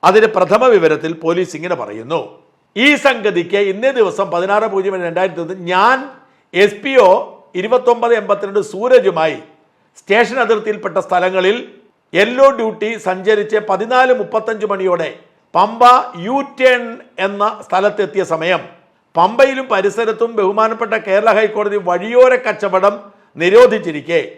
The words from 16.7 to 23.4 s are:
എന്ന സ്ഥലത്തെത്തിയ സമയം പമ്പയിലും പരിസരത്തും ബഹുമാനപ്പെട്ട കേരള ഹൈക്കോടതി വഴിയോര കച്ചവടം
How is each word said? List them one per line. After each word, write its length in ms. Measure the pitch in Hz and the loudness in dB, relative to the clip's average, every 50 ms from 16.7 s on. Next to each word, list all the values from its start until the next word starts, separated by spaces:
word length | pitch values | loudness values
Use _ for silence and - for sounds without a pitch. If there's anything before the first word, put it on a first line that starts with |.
| 254 247 233 233 226 - - _ _ - 185 196 | 2 2 -2 -8 -12 -16 -20 _ _ -6 -6 -4
എന്ന 180 | 202 202 208 214 220 - - - | -2 -2 -2 -2 -2 -6 -10 -4
സ്ഥലത്തെത്തിയ 560 | - 185 196 208 202 208 202 180 - 190 185 - 165 | -2 0 0 0 0 -2 -6 -4 -2 -4 -2 -2 -4
സമയം 280 | 160 156 175 185 165 - - - _ _ _ _ _ _ _ _ 165 | -4 0 -2 -2 -2 -2 -10 -20 _ _ _ _ _ _ _ _ 2
പമ്പയിലും 480 | 175 190 226 240 269 269 269 262 262 247 | 2 2 4 4 4 4 4 -2 -4 -2
പരിസരത്തും 600 | 220 196 190 202 190 220 233 220 220 214 233 233 233 214 | -2 0 0 0 -2 0 -2 -2 0 -2 -2 -2 0 -2
ബഹുമാനപ്പെട്ട 580 | 196 185 202 214 220 220 226 220 233 214 220 220 - | -2 0 2 2 0 0 0 -4 -4 -4 -4 -4 -2
കേരള 240 | 202 190 196 208 226 208 208 | 0 0 2 2 4 2 2
ഹൈക്കോടതി 400 | 220 208 214 208 208 202 202 208 185 180 | 2 0 -2 -2 -4 -2 -4 -4 -2 -2
വഴിയോര 460 | 175 180 185 220 233 247 254 254 254 247 247 | -2 -2 -4 0 4 6 6 6 4 2 0
കച്ചവടം 500 | 214 208 214 208 196 185 185 185 202 208 - - - _ _ _ _ _ 139 | -4 -6 -4 -4 -2 0 2 2 2 0 0 -14 -20 _ _ _ _ _ -2